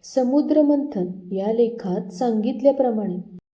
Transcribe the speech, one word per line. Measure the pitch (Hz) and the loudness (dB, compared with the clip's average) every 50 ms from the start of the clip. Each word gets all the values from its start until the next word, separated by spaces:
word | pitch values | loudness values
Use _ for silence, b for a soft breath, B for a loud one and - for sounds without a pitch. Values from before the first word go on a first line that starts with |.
| - | -8
समुद्रमंथन | - - 262 254 247 269 294 294 294 311 302 294 285 294 277 269 - - 202 180 180 185 - - - 196 | -2 0 0 0 2 2 2 2 4 4 4 4 4 2 0 0 -4 -4 -4 -4 -4 -6 -12 -10 -6 -6
या | 190 196 220 | -4 -2 0
लेखात | 226 233 240 226 226 - - 190 180 165 - - | 2 2 2 0 0 -6 -6 -4 -4 -4 -6 -8
सांगितल्याप्रमाणे | - - 262 240 220 214 208 247 262 208 262 285 269 277 262 247 220 214 208 180 180 180 - - 180 180 _ _ | -6 -2 -2 0 0 0 -2 -2 -4 4 4 4 4 4 2 0 0 -2 -4 -4 -6 -8 -10 -12 -18 -20 _ _